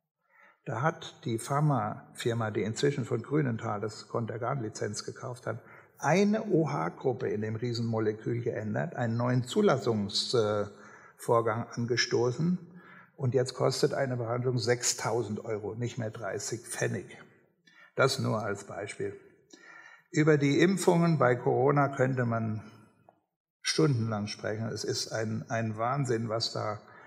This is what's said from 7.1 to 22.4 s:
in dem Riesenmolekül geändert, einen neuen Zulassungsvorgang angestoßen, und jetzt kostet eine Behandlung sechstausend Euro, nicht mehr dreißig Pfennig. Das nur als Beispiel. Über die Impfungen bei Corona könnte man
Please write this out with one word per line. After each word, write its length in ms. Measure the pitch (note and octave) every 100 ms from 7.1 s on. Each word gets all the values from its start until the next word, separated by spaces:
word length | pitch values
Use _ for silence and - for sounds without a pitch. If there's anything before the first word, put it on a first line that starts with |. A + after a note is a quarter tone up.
| A#2+ A2+
in 140 | G2+
dem 140 | A2 A2
Riesenmolekül 880 | B2 A#2 A#2 A2 A2 A2 C3 A#2+
geändert, 520 | A2+ - G#2+ A#2 D3+ -
einen 220 | A#2 A2+
neuen 280 | B2 B2+ A#2+
Zulassungsvorgang 2250 | G#3 G#3 C3+ B2 A2 G2 - - B2 G#2+ G#2 G2+ - - - - - - A#2 A2+ A2 -
angestoßen, 960 | - A#2 A#2+ - A#2 A#2+ B2 E3 F3+ - - - - - -
und 180 | C3
jetzt 200 | B2 B2
kostet 400 | - C3 C3 D3
eine 220 | - C3+ B2
Behandlung 440 | A2+ B2 B2+ B2
sechstausend 840 | A2 B2 - - - A2+ G#2 G#2
Euro, 320 | - G#2+ G2+ A2
nicht 220 | A#2+ -
mehr 120 | A2
dreißig 520 | A#2 A#2 G2+ - A#2
Pfennig. 560 | - - A#2+ A2 - - - _ _ _ _ _ - -
Das 200 | C3 -
nur 240 | A#2+ A2
als 220 | A2 G2
Beispiel. 500 | - F#2 G#2 - G2+ - - _ _ - - - - - _
Über 280 | - D3+ D3+
die 240 | C#3+ C3+
Impfungen 560 | F3 F#3+ F#3+ E3+ E3+ D#3
bei 180 | B2 B2
Corona 540 | C#3 B2 C3+ C#3+ C#3
könnte 340 | C#3+ C3 C3
man 400 | A#2+ A2+